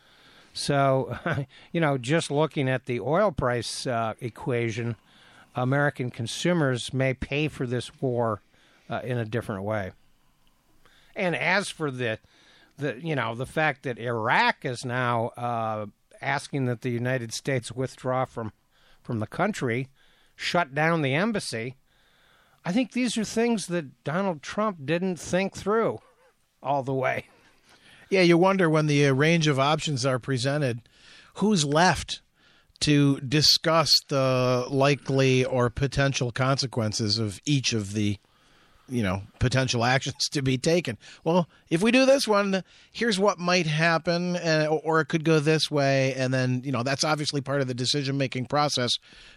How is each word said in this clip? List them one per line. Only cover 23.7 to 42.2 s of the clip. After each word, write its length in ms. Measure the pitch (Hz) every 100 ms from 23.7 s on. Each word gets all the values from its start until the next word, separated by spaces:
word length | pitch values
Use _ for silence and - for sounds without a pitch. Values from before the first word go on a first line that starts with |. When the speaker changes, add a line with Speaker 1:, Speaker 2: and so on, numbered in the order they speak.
| 175 135 -
Speaker 1:
Donald 380 | - 165 196 156
Trump 440 | - - 214 175 135
didn't 320 | 170 190 175
think 360 | - 180 190 -
through 440 | 190 220 190 110 - _ _ _ _ _
all 200 | 131 143
the 120 | 127
way. 320 | 135 127 135 - _ _ _ _ - - - -
Speaker 2:
Yeah, 120 | 190
you 160 | 175 170
wonder 320 | 190 196 165
when 180 | 156 151
the, 200 | 143 143
uh, 60 |
range 340 | 131 151 170 151
of 120 | 135
options 460 | 139 156 - 135 131
are 140 | 127
presented, 640 | 123 131 135 147 135 117 - _ - - - -
who's 300 | 202 208 139
left 560 | 151 180 151 - - _ _ _ _ _ -
to 380 | - 147 143 139
discuss 720 | 131 147 143 - 165 165 147 - -
the 580 | 139 131 127 127 127 -
likely 760 | 139 139 139 - 135 135 131
or 260 | 127 127 123
potential 640 | - 139 139 139 135 123
consequences 840 | - 131 135 127 120 107 101 110 107
of 240 | 107 92 -
each 280 | 143 117
of 200 | 113 101
the, 240 | 107 104 101 _ _ _ _ _ _ -
you 160 | 123
know, 200 | 98 98 101 -
potential 440 | 127 127 131 120
actions 460 | 117 131 139 - -
to 100 | 151
be 160 | 131 127
taken. 400 | 151 175 156 107 - -
Well, 260 | 160 180 170 _ -
if 120 | 165
we 100 | 226
do 140 | 247 269
this 220 | 277